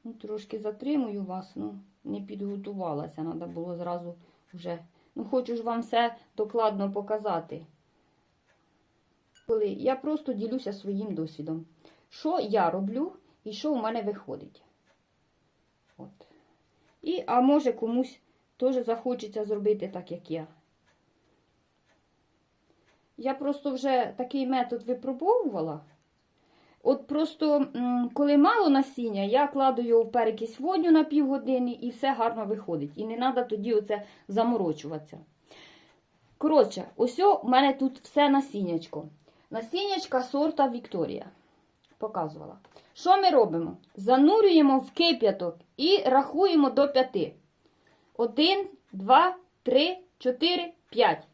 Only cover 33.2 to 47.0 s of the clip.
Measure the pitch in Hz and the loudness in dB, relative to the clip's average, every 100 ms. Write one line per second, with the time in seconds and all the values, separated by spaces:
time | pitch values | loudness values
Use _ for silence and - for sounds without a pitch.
33.2 | 254 254 247 214 220 214 208 208 - - | 0 0 -2 -6 0 -2 0 -6 -6 -20
34.2 | - 202 233 226 175 156 143 156 151 156 | -4 0 0 0 -2 -4 -8 -12 -14 -20
35.2 | - _ _ - - _ _ _ _ _ | -20 _ _ -20 -20 _ _ _ _ _
36.2 | _ _ 302 302 202 - - - 247 285 | _ _ 2 4 4 0 -12 -2 -2 4
37.2 | 392 - 233 254 277 269 269 - - 294 | 4 4 4 4 4 2 -4 -4 -4 2
38.2 | 285 285 277 208 180 165 - 151 151 _ | 4 4 0 -6 -4 -4 -6 -12 -12 _
39.2 | _ _ _ 226 226 349 403 370 - 262 | _ _ _ -10 -6 -4 -2 -4 -2 -4
40.2 | 254 277 311 320 269 240 - 185 160 - | -2 -2 -2 0 -2 -2 -8 -6 -6 -6
41.2 | - _ _ _ _ _ _ _ 214 196 | -12 _ _ _ _ _ _ _ -8 -6
42.2 | 156 156 104 - _ - _ - 339 392 | -8 -10 -18 -20 _ -20 _ -6 6 8
43.2 | 381 294 208 165 165 - _ - 196 254 | 8 6 6 2 -4 -10 _ -6 4 8
44.2 | 294 440 415 330 277 269 262 - 339 - | 8 8 8 8 8 6 0 2 2 4
45.2 | 220 190 175 - _ - 302 403 262 262 | 2 2 -6 -8 _ -2 4 4 6 4
46.2 | 262 294 381 330 277 - 285 262 | 4 2 4 6 4 4 2 2